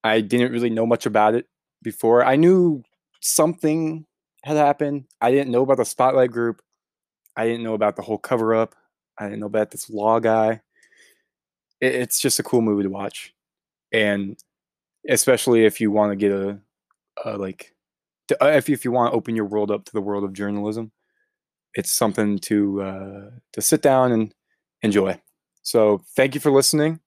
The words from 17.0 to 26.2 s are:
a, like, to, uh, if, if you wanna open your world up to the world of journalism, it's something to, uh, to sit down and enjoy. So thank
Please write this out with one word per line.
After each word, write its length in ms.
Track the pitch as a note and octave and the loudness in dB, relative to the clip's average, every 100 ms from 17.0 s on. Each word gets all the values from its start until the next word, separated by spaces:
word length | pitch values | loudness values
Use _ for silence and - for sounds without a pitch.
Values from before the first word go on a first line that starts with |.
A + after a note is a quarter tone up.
| _ - | _ -12
a, 140 | A2 G#2 | -10 -8
like, 360 | F#2+ F#2 - _ _ _ _ _ - | -10 -12 -20 _ _ _ _ _ -6
to, 160 | C3+ | 2
uh, 40 | C#3+ | 4
if, 200 | F#3+ - | 2 0
if 160 | C3 | -2
you 60 | B2+ | 0
wanna 220 | B2 A#2 | 0 0
open 240 | A#2 A2 A2+ | 0 -2 -4
your 80 | |
world 260 | G#2 G#2+ G#2 | -2 -2 -2
up 140 | G#2 | -4
to 80 | - | -4
the 80 | G#2+ | -8
world 240 | G2+ G2+ | -4 -6
of 80 | G2+ | -6
journalism, 600 | F#2+ G2+ G#2 G#2 A2 A2 _ _ _ _ _ _ _ _ | -6 -6 -4 -6 -6 -10 _ _ _ _ _ _ _ _
it's 180 | - F#2+ | -8 -6
something 460 | - A2+ G2 G#2 G2 | -2 0 0 -2 -4
to, 440 | - G#2 G2+ G2 | -2 0 0 -4
uh, 480 | G2 F#2+ G2 G2+ G2+ A#2+ _ | -8 -10 -14 -16 -20 -20 _
to 100 | - | -6
sit 200 | - D3+ | 0 2
down 300 | C#3+ C3 B2+ | 4 4 2
and 220 | A2+ G#2+ _ _ _ _ _ | 0 -2 _ _ _ _ _
enjoy. 380 | A2 G2+ F#2+ F2+ _ _ _ _ | 0 2 0 -4 _ _ _ _
So 400 | - A#2+ G#2+ G2+ - | -2 2 4 2 -2
thank 180 | - | 0